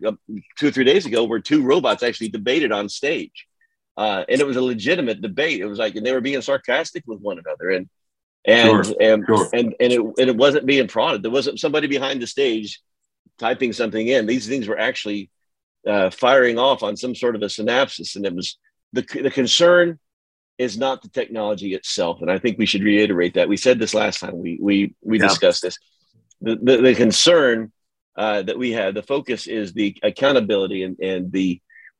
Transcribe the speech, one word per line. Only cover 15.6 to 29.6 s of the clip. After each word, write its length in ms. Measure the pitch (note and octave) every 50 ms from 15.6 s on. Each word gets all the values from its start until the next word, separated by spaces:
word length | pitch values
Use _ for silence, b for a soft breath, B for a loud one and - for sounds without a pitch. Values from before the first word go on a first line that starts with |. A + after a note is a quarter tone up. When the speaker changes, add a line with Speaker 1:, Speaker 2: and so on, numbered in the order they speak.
| _ _ _ _ -
Speaker 1:
uh, 240 | - G#2 G2+ F#2+ F#2
firing 480 | - - C3 B2 C3+ C3+ B2+ A#2+ A#2 A#2
off 240 | B2+ C#3 C3 - A2
on 120 | G2+ G#2
some 180 | - - B2+ A#2
sort 220 | - B2+ A#2+ A2+
of 60 | G#2 G#2
a 40 |
synapses. 680 | G2 - - G#2+ A#2 A#2+ C3 C#3 C3 - - E2+ - -
And 100 | G2 G2+
it 80 | G2 F2
was, 240 | F2+ F2+ - - - _ _ _ _ _ _ -
the, 100 | B2+ -
the 280 | - - C#3+ C3+ C3+
concern 680 | - C#3 B2+ A2+ - - E3+ F3 F3 F3 F3 F3 E3 - _ _ _ _ _ _ _ _ _ _ _ -
is 180 | B2+ A#2+ G2
not 240 | A2+ C3+ C3+ C3 -
the 80 | - G2+
technology 640 | - C3 A#2 - A#2 A2 G#2+ G#2 G#2+ F#2 G2 G2 F#2
itself. 480 | F#2+ - - - - F2+ E2+ E2+ -
And 100 | E2 E2
I 80 | F#2 F#2+
think 200 | - A#2+ G2 -
we 80 | A2
should 160 | F#2+ - G2 F#2+
reiterate 520 | G#2+ G#2 G#2 G#2+ G#2 G2 F2 F2 F2 -
that. 140 | F#2 F2 F#2+
We 80 | G2+
said 220 | G2 - C3 B2 A2+
this 160 | - - -
last 260 | G#2+ A2 G#2 - -
time 160 | - - F#2+ E2+
we, 200 | F#2 E2+ E2+ -
we, 340 | - G2+ G2+ G2 G2+ - - _ -
we 160 | G#2 A2+ A2+
Speaker 2:
Yeah. 100 | G2+ G2
Speaker 1:
discussed 340 | G2 - G2+ F2+ F2 - -
this. 160 | F#2 - - _ _ _ _ _ _ _ _ _ _ _ _ -
The, 140 | A2+ A2+
the, 200 | - A#2+ B2 C3 A2+ B2
the 120 | C3 A#2
concern, 760 | G2 B2 A2+ G2 - - - F3 D#3+ C#3+ B2 A2+ A2+ A2 G#2+ _ _ _ _ _ _ _ _ _
uh, 260 | - G#2+ G#2+ G#2 G#2 F#2
that 160 | G2+ G2+ A2
we 140 | B2+ B2 A2+
have, 220 | A2+ G2 F#2+ G2
the 80 | G#2+ -
focus 440 | - C#3 D3 C#3+ - A#2+ G#2+ -
is 260 | A2 A2+ A2+